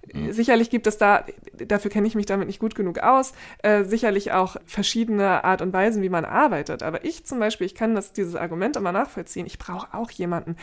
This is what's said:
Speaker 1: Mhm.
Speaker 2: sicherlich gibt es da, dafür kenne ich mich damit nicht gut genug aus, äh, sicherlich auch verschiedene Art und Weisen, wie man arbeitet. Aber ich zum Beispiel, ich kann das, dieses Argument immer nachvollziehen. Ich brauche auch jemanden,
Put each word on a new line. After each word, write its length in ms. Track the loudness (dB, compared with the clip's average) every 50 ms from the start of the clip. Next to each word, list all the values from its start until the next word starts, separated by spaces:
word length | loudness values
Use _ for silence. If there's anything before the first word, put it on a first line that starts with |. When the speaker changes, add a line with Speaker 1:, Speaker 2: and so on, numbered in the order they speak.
| -20 -12 -8
Speaker 1:
Mhm. 200 | -6 -6 -2 -2
Speaker 2:
sicherlich 360 | 0 2 4 4 4 4 2
gibt 180 | 0 0 0
es 100 | 0 2
da, 260 | 4 6 6 6 4 2 -2 -12 -18 -20 -18 -14
dafür 360 | -8 -2 -2 0 0 0 0
kenne 160 | 0 0 0
ich 80 | 2 0
mich 100 | 0 0
damit 220 | 0 0 -2 -2
nicht 120 | -4 -4 -4
gut 160 | -4 -4 -2
genug 240 | -2 -4 -4 -2 0
aus, 320 | 4 4 4 4 2 0 -6 -12 -18 -20 -8 -2
äh, 220 | 2 4 4 4 4
sicherlich 480 | 2 0 2 2 2 2 0 0 0 2
auch 240 | 2 2 0 -4 -10 -16
verschiedene 800 | -8 -4 -4 -2 0 0 0 0 0 0 2 2 2 2 2 2
Art 160 | 2 2 2
und 100 | 0 0
Weisen, 300 | 2 2 2 2 2 0 0
wie 60 | 0
man 160 | 0 -2 -2
arbeitet. 580 | 0 2 2 2 4 2 0 -2 -4 -6 -6 -4
Aber 220 | -4 -4 -4 -6
ich 200 | -8 -8 -8 -8
zum 140 | -6 -2 -2
Beispiel, 260 | 0 -2 -2 -2 -6
ich 100 | -6 -4
kann 200 | -2 0 0 0
das, 160 | 0 -2 -4
dieses 240 | -4 -4 -4 -4 -4
Argument 400 | -6 -6 -6 -4 -2 -2 -2 -2
immer 160 | -2 -2 -2
nachvollziehen. 540 | 0 0 -2 -2 -6 -10 -12 -10 -8 -10 -10
Ich 120 | -10 -12
brauche 360 | -14 -12 -12 -10 -10 -10 -10 -8
auch 180 | -8 -8 -8
jemanden, 460 | -8 -6 -4 -4 -4 -4 -6 -8 -10 -10